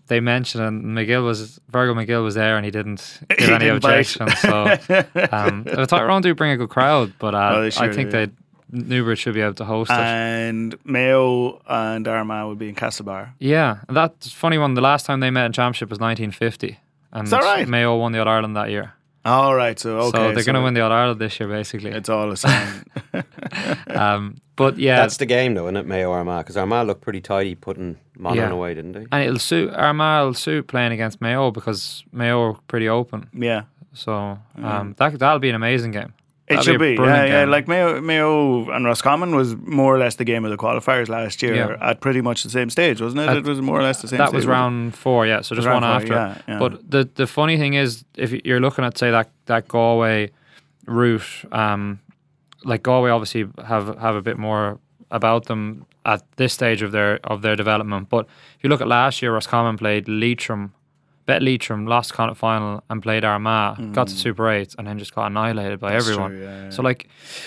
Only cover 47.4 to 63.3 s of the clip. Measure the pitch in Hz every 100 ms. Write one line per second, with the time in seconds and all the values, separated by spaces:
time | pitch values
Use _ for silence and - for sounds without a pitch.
47.4 | 151 160 143 143 131 113 - - 127 127
48.4 | - 123 135 - 123 - 123 117 113 _
49.4 | - 117 - 120 117 117 113 107 104 -
50.4 | _ - _ _ - 117 120 110 - -
51.4 | - 113 107 104 101 101 - _ _ _
52.4 | _ _ - 113 127 127 123 117 107 117
53.4 | 101 - 110 110 104 - 113 104 101 117
54.4 | 107 107 101 104 _ _ - 113 117 117
55.4 | - 110 107 110 - _ 113 107 - -
56.4 | 127 - 120 107 104 104 104 110 - 104
57.4 | 107 107 107 107 107 101 101 117 110 -
58.4 | - _ 139 143 113 120 135 - 123 110
59.4 | - 117 117 107 107 104 101 107 117 117
60.4 | - 107 101 - _ _ _ _ - 139
61.4 | 131 127 - 107 110 120 113 - 117 117
62.4 | 113 110 104 104 - 110 110 110 110